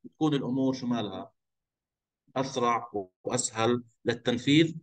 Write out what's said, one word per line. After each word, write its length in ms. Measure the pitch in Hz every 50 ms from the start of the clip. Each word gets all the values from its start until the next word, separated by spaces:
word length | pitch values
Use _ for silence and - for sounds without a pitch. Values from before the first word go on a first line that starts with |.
| -
بتكون 300 | - _ - 156 156 147
الامور 400 | 135 92 117 127 135 131 131 127
شو 120 | 127 127
مالها؟ 460 | 120 120 117 104 98 92 92 98 - _ _ _ _ _ _ _ _ _ _ _ _ _ _ _ _ _ _ _ _ -
اسرع 540 | 131 135 127 - 131 120 120 117 113 - - - 104 95 - _ _ -
واسهل 580 | 104 113 123 - - - 113 113 120 123 123 120 _ _ _ -
للتنفيذ. 680 | 117 117 - - 123 120 120 - 139 143 160 165 160 - -